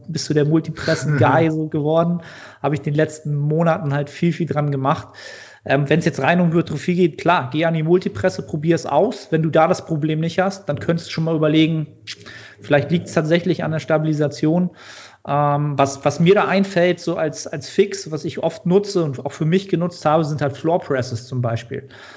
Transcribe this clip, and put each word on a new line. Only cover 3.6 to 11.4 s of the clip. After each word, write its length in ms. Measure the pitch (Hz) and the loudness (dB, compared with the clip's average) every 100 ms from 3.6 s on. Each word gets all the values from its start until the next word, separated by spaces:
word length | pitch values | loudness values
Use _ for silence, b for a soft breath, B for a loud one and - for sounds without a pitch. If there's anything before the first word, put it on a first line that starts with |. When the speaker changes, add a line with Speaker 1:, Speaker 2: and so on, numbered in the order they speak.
| 165 170 147 | 2 2 0
Speaker 1:
halt 160 | 143 143 | -2 -4
viel, 200 | - 175 | -2 0
viel 140 | 160 170 | 0 -2
dran 240 | 147 147 | -2 0
gemacht. 380 | 139 135 165 - B B B B B - | 0 0 -2 -4 B B B B B -2
Ähm, 240 | 139 143 | 0 2
wenn's 160 | 160 - | 2 2
jetzt 160 | 135 | 0
rein 180 | 135 180 | 2 4
um 80 | 175 | 4
Hypertrophie 420 | 170 160 151 - | 2 0 -2 -2
geht, 240 | 175 175 - | 2 2 2
klar, 300 | 160 175 127 | 0 0 0
geh 140 | 151 165 | -2 0
an 80 | |
die 100 | 165 | 0
Multipresse, 600 | 156 180 196 - 185 185 | 2 2 2 -2 -2 -2
probier's 420 | - 156 160 165 - | -6 -4 0 0 2
aus. 440 | 143 214 - - | 2 2 -2 -2
Wenn 100 | 160 | 0
du 80 | 160 | 2
da 180 | 156 160 | 4 4
das 180 | 185 - | 2 -2
Problem 340 | 156 156 156 | -2 -2 -2
nicht 180 | 165 170 | -2 0
hast, 280 | 190 190 - | -2 -2 -6
dann 80 | 151 | -4
könntest 280 | - 165 - | -2 -2 -4
du 60 | |
schon 100 | - | -4
mal 120 | 160 | -2
überlegen, 520 | 160 | 2